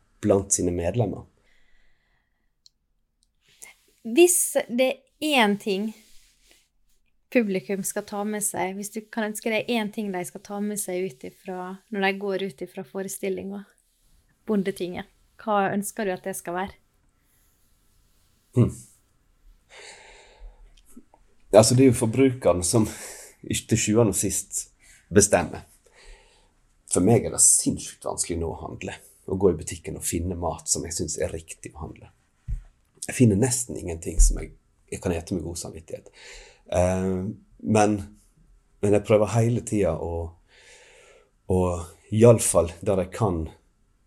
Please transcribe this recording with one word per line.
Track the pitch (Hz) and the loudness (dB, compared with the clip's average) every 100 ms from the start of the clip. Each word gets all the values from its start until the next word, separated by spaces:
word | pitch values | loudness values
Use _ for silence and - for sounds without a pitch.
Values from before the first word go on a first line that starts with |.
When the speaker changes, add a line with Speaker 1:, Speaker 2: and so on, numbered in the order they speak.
| _ _ | _ _
Speaker 1:
blant | 104 98 92 | 2 2 2
sine | - 90 | -2 0
medlemmer. | 87 85 104 107 - - _ _ _ _ _ _ _ _ _ _ _ _ _ _ _ _ _ _ _ _ _ _ _ - - _ _ 233 | -2 -2 0 -2 -4 -12 _ _ _ _ _ _ _ _ _ _ _ _ _ _ _ _ _ _ _ _ _ _ _ -20 -20 _ _ -2
Speaker 2:
Hvis | 240 349 - - 277 - | 6 6 6 0 -2 -2
det | 240 262 - _ _ | 0 0 -2 _ _
er | 302 285 214 | 0 4 4
én | 202 | 2
ting | 220 190 220 - _ - - _ _ _ _ _ _ _ _ _ _ | -2 -4 -4 -8 _ -20 -20 _ _ _ _ _ _ _ _ _ _
publikum | 254 214 190 185 196 | 0 0 -2 -4 -6
skal | 190 - 208 | -6 -8 -8
ta | 208 | -8
med | 208 208 202 | -6 -4 -6
seg, | - 180 190 | -4 -6 -6
hvis | 202 | -10
du | 220 214 | -12 -10
kan | - 214 | -6 -6
ønske | 214 - | -6 -4
deg | 220 - | -4 -2
én | 240 214 | -4 -4
ting | 214 208 | -6 -6
de | 185 175 | -6 -8
skal | 196 - | -12 -12
ta | 202 | -8
med | 208 208 | -6 -6
seg | - 180 185 | -6 -6 -6
ut | 185 180 | -8 -18
ifra, | - - 185 180 190 _ | -16 -12 -10 -10 -14 _
når | 208 196 | -4 -2
de | 196 | -2
går | 202 185 190 | -4 -4 -6
ut | - 185 | -10 -14
ifra | - 190 | -12 -12
forestillingen, | 196 190 196 196 185 190 202 202 _ _ _ _ _ _ _ - | -10 -10 -8 -6 -6 -8 -12 -16 _ _ _ _ _ _ _ -4
Bondetinget, | 208 190 196 175 180 185 _ _ - | -2 -2 -4 -8 -8 -12 _ _ -12
hva | - 208 196 | -4 0 0
ønsker | 202 202 - 208 | -2 -6 -6 -6
du | |
at | 180 - | -6 -8
det | 190 | -10
skal | - 175 | -8 -6
være? | 190 - _ _ _ _ _ _ _ _ _ _ _ _ _ _ _ _ _ - | -8 -10 _ _ _ _ _ _ _ _ _ _ _ _ _ _ _ _ _ 2
Speaker 1:
Hmm. | 98 - - _ _ _ _ _ - - _ - - - - - - - - - - _ _ - - _ _ _ - 101 | 2 0 -14 _ _ _ _ _ -20 -20 _ -20 -20 -20 -20 -20 -20 -20 -20 -20 -20 _ _ -20 -20 _ _ _ 4 6
Altså, | 113 123 | 8 8
det | 135 | 6
er | |
jo | 120 | 4
forbrukeren | 117 113 135 123 127 90 | 0 2 2 4 2 2
som | 87 117 107 - - - - _ - | 2 2 2 -2 -16 -18 -20 _ -8
til | - - 117 | -6 -2 -2
sjuende | - 107 113 | 2 2 2
og | 92 | 2
sist | 101 - - - - _ - - _ | -2 -4 -6 -10 -12 _ -20 -20 _
bestemmer. | 87 98 92 78 - - _ _ _ - - _ _ _ _ _ _ - | 4 6 4 2 -6 -16 _ _ _ -20 -20 _ _ _ _ _ _ -4
For | 95 | 0
meg | 92 113 85 | 4 4 2
er | - | 2
det | |
sinnssykt | - - - - - - - | 4 4 2 -4 -8 -12 -8
vanskelig | - - 82 | -6 -4 -4
nå | 82 | -4
å | - | -6
handle, | - - 92 - - _ - | -12 -12 -12 -14 -18 _ -8
å | 95 | 2
gå | 98 | 2
i | 80 | 2
butikken | 85 85 - 76 | -2 -10 -10 -8
og | - | -6
finne | 85 85 87 | -4 -4 -4
mat | 87 - - | -6 -6 -4
som | - 76 | -6 -4
jeg | 80 | -6
synes | 82 - | -6 -6
er | 92 | -6
riktig | 85 - - - | -8 -14 -18 -18
å | 80 80 | -14 -14
handle. | - - _ _ _ - - - _ _ _ - | -16 -20 _ _ _ -10 -8 -10 _ _ _ -8
Jeg | - | 4
finner | 123 98 | 4 6
nesten | 127 - - 76 | 2 -2 -6 -10
ingenting | 87 82 90 82 | -8 -8 -4 2
som | - - | 2 2
jeg, | 82 - _ _ _ | -8 -16 _ _ _
jeg | - | -8
kan | 98 | -4
ete | 85 80 92 | -4 -4 -6
med | 85 | -6
god | 87 | -10
samvittighet. | - 95 80 - - - - - - _ - | -12 -14 -14 -16 -16 -20 -20 -20 -20 _ -4
Eh, | 90 90 92 95 92 95 110 - - - 107 | 0 2 2 0 -2 -4 -8 -14 -10 0 4
men, | 104 104 98 - _ _ _ _ _ _ | 4 2 -4 -16 _ _ _ _ _ _
men | 101 101 | 2 2
jeg | 98 | 4
prøver | 107 104 113 | 4 4 2
hele | 113 120 - | 2 0 -2
tiden | 107 90 80 | 0 2 0
å, | 85 85 85 - _ _ - - - - - - _ _ - | -4 -6 -8 -12 _ _ -20 -20 -20 -20 -20 -20 _ _ -2
å | 92 90 87 85 - _ | 0 2 -2 -8 -16 _
i | 107 117 | 8 8
alle | 113 | 8
fall | - 92 82 - 98 | 6 2 2 -2 -2
der | 95 | -2
jeg | 87 - | -2 -2
kan | 110 87 78 - _ _ _ _ | 0 0 -4 -10 _ _ _ _